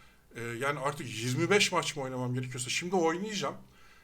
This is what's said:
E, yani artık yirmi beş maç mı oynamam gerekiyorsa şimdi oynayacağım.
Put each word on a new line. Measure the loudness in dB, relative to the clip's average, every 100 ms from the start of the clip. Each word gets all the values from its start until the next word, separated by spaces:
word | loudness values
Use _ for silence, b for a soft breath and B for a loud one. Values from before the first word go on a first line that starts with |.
| b b b -10
E, |
yani | -8 -2 -2 0
artık | -2 -4 -6 -4
yirmi | -2 2 4
beş | 6 4
maç | 2 0 -2
mı |
oynamam | -4 -2 -2
gerekiyorsa | -2 -2 -4 -4
şimdi | -2 2 4
oynayacağım. | 4 2 -2 -2 -4 -4 -14 b b b